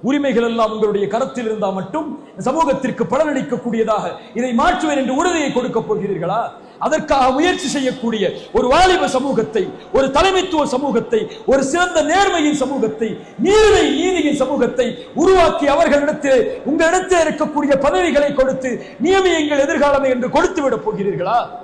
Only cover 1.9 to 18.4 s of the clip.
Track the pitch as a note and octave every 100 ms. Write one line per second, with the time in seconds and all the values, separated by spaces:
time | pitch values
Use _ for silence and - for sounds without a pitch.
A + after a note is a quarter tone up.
1.9 | D#4 D#4 - - - G#3 D#4 D#4+ C4+ B3
2.9 | - A3 B3 D#4 C4 G#3 A#3+ A#3+ A3+ A3
3.9 | G#3 E3+ - - A3 B3+ A#3+ D#4+ - D#4
4.9 | C#4 B3+ C4 F#4+ E4+ C#4+ B3 A#3+ A3+ -
5.9 | G3+ G3 F3 E3+ G#3 G3+ - - - A3+
6.9 | D#4 D4+ C#4 B3+ C4 F4 F4+ C4 C#4+ C4
7.9 | - A#3 A3 F3+ - - - B3 D#4 F#4
8.9 | E4+ C#4+ B3+ C#4 A3 G#3+ A3 F#3 - -
9.9 | B3 C4+ C#4 F#4+ F#4 F#4 D#4 C#4+ B3+ C#4
10.9 | A3+ A3 A3 - - - C4+ B3+ E4+ F4+
11.9 | E4+ D4+ F4+ G4+ F4 D4+ - C4 C4+ A3
12.9 | - A3+ F3+ - - D4+ G#4+ A4 F#4+ D4+
13.9 | - F4+ F#4 D4 - C4 C#4+ A#3+ - A#3
14.9 | - - - F4+ F#4+ D#4+ - C#4+ D4 E4
15.9 | C#4+ D4 D4 C#4 C4 - - A3 D#4 D#4+
16.9 | F4+ F#4 F4+ D#4 D4+ D4+ D4 C#4+ C4+ C#4
17.9 | F#4 F4 C#4+ C#4+ C#4+